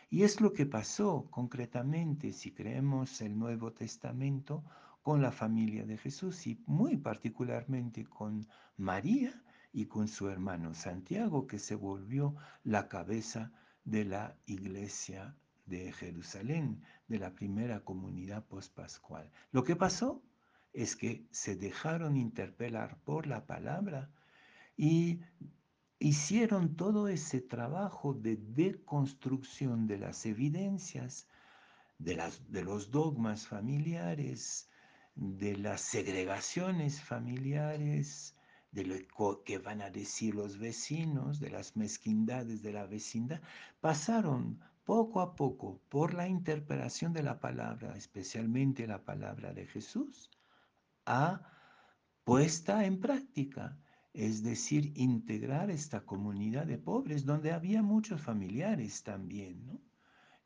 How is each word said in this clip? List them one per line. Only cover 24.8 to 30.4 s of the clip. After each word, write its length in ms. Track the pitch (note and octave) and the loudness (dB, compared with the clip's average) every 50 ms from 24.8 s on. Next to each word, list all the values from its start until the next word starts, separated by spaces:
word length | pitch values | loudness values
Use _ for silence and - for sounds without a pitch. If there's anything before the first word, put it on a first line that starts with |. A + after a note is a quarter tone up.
| D3 D3+ E3 E3 E3+ E3+ E3+ - - - _ - - - - _ _ _ _ _ _ _ _ - | 6 6 8 6 6 4 2 0 -4 -10 _ -18 -18 -18 -18 _ _ _ _ _ _ _ _ 2
hicieron 720 | - D3+ D3 - - - F#3+ A#3 A#3 A3 G#3 F#3+ F3 D3+ D#3 | 6 6 6 6 4 4 4 6 6 6 6 6 4 4 2
todo 320 | E3 F3 G3+ G#3+ G#3 G#3 | 2 2 4 4 4 4
ese 340 | G3+ F#3 D3 - - - B2+ | 4 2 0 0 0 -2 -2
trabajo 720 | B2+ - A#2+ A#2 A#2 B2 D3+ F3+ G#3 - - - - C#3+ | -2 -2 -4 -2 -2 -2 0 0 -2 -2 -2 -2 0 0
de 240 | C#3 A2+ G#2+ A2+ A2+ | 0 0 2 0 0
deconstrucción 1500 | G#2+ G#2+ G#2+ A#2 C#3+ F3 G3 - - - - D3 C#3+ C#3 C3+ - - - B2+ C3 C3+ - - - - C#3 C3 A#2 A2+ A2 | 0 -2 0 2 4 4 4 2 -2 -4 0 2 2 2 2 0 -4 -2 0 0 -2 -2 -6 -6 -2 -2 0 2 2 2
de 120 | G#2+ G2+ G2+ | 2 0 -2
las 280 | G2+ F#2+ F#2+ - - | -2 -4 -6 -4 -4
evidencias, 1000 | A2 G#2 G#2+ | -2 0 2